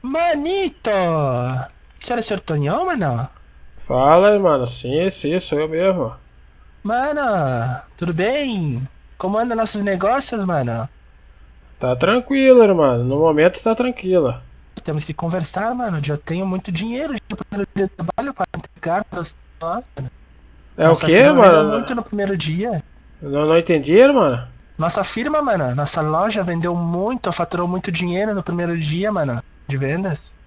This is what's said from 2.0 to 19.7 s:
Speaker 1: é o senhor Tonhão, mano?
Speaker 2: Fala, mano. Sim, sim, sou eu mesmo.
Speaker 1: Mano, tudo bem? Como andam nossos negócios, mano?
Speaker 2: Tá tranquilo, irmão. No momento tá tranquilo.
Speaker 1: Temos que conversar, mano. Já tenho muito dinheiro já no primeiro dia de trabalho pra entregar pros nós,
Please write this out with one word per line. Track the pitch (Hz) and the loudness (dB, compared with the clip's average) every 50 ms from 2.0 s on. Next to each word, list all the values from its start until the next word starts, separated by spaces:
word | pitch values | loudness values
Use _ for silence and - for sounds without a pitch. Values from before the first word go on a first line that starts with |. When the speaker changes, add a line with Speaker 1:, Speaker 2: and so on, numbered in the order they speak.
| - - 240 | -8 -6 -4
Speaker 1:
é | |
o | 233 220 | -4 -2
senhor | - 214 185 | -4 -6 -6
Tonhão, | - - 165 147 143 143 180 269 359 | -4 -4 -4 -2 0 0 0 -2 -2
mano? | 370 349 254 185 143 123 117 127 - - - - - - - - - - - - | -2 -2 -2 -2 -2 -2 -2 -4 -8 -10 -20 -20 -20 -20 -20 -20 -20 -18 -18 -8
Speaker 2:
Fala, | - 135 127 131 143 156 175 190 208 214 202 | -4 0 2 4 6 6 8 6 6 4 4
mano. | 196 175 151 135 123 | 4 4 2 2 0
Sim, | 120 123 - - 123 131 156 175 196 | -4 -8 -10 -8 -4 -2 -2 -2 -2
sim, | 185 - - 143 160 185 | -4 -4 -4 -2 -2 -2
sou | - - - 147 | -4 -4 -4 -4
eu | 156 156 | -2 -2
mesmo. | 156 160 180 190 190 180 135 113 147 - - _ _ - - - _ - - - - - - | -2 0 0 0 0 0 -4 -6 -6 -12 -20 _ _ -20 -20 -20 _ -20 -20 -20 -20 -12 -6
Speaker 1:
Mano, | 202 226 240 262 294 294 294 285 247 208 185 151 135 127 120 117 127 127 - - - - | -4 -2 -2 -2 -2 -2 -2 -2 0 0 0 0 0 -2 -2 -2 -4 -4 -6 -10 -18 -12
tudo | - 175 170 175 | -8 -6 -4 -2
bem? | 156 180 214 254 294 294 269 226 196 165 151 127 120 131 135 - - - - - | -2 0 0 0 -2 -2 -4 -4 -4 -4 -4 -4 -4 -6 -10 -12 -20 -20 -20 -14
Como | - - 185 202 214 | -8 -6 -2 -2 0
andam | 233 247 233 | 0 0 0
nossos | 220 226 214 - 214 202 | -2 -2 -2 -2 -4 -2
negócios, | 202 196 185 190 202 247 277 269 - 247 220 196 | -2 -2 0 0 0 0 0 -2 -4 -4 -4 -2
mano? | 190 175 147 127 120 113 117 113 - - - _ - _ - - - - _ - - - - _ - - - | -2 -2 0 -2 -2 -4 -4 -6 -8 -12 -18 _ -20 _ -20 -20 -20 -20 _ -20 -20 -20 -20 _ -20 -12 -6
Speaker 2:
Tá | - 127 123 | -2 -2 0
tranquilo, | 123 143 180 220 247 247 - 277 269 269 262 254 247 226 | 2 2 2 2 2 0 0 0 4 6 8 8 8 8
irmão. | 202 190 170 151 135 123 120 120 | 6 6 4 4 2 2 2 0
No | 127 135 143 | -2 0 2
momento | 160 165 156 151 156 180 - - - | 2 2 4 4 4 2 2 0 -2
tá | 226 220 | -2 0
tranquilo. | 220 247 254 240 - - 185 185 180 151 123 120 123 - - - - - - _ - - | 0 -2 -4 -4 -6 -4 0 2 2 2 2 -2 -4 -12 -20 -20 -20 -20 -20 _ -12 -8
Speaker 1:
Temos | - 151 151 147 | -6 -6 -6 -6
que | - 151 | -8 -8
conversar, | - - 170 170 185 165 - - 180 202 226 254 | -6 -4 -4 -4 -4 -4 -4 -6 -4 -4 -4 -4
mano. | 247 247 220 180 156 143 | -4 -4 -4 -4 -4 -4
Já | 143 147 | -4 -6
tenho | 147 - - 165 175 190 | -6 -6 -6 -6 -4 -4
muito | 190 185 190 - - 180 | -4 -4 -6 -6 -6 -6
dinheiro | 160 196 226 233 254 302 320 285 | -6 -6 -6 -6 -6 -6 -6 -6
já | 214 - - | -8 -8 -10
no | 214 | -12
primeiro | - 208 _ - 202 196 - - | -12 -10 _ -6 -6 -6 -6 -2
dia | 196 196 | -4 -4
de | 190 - | -4 -4
trabalho | - 165 170 - - 269 285 269 | -8 -10 -8 -6 -6 -6 -8 -6
pra | - 185 - - | -6 -8 -6 -6
entregar | 165 - - _ - - 165 170 196 208 | -14 -14 -14 _ -10 -6 -4 -2 -4 -4
pros | - - 185 170 - - - - _ _ - | -6 -10 -10 -10 -10 -12 -18 -20 _ _ -10
nós, | 165 165 | -8 -6